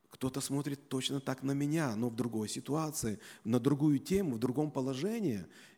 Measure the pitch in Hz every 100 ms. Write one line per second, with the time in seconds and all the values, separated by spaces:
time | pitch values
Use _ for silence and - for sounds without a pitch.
0 | _ - 135 139 131 139 143 139 - 131
1 | 127 139 135 131 135 139 147 165 143 107
2 | 120 113 123 110 107 - 127 151 156 143
3 | 113 101 - - 107 120 120 139 151 139
4 | - 196 175 113 127 123 151 139 131 127
5 | 190 233 180 104 80 - -